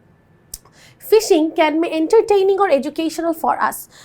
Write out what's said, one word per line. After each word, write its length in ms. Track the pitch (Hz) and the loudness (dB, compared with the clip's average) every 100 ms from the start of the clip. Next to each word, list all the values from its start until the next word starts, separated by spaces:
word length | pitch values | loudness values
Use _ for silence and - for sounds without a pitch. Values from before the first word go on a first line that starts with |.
| _ _ _ _ _ - _ _ - _ - | _ _ _ _ _ -20 _ _ -20 _ 0
Fishing 400 | 427 440 349 320 | 2 4 0 0
can 220 | 330 311 311 | 0 0 0
be 80 | 330 320 | -2 -2
entertaining 580 | 320 440 - 403 381 392 | 2 2 4 2 2 2
or 120 | 392 | 2
educational 640 | 277 269 - 320 330 330 | 0 0 -6 -6 -4 -4
for 220 | 330 - - | -4 -2 -2
us। 200 | 214 - - - | -4 -6 -14 -20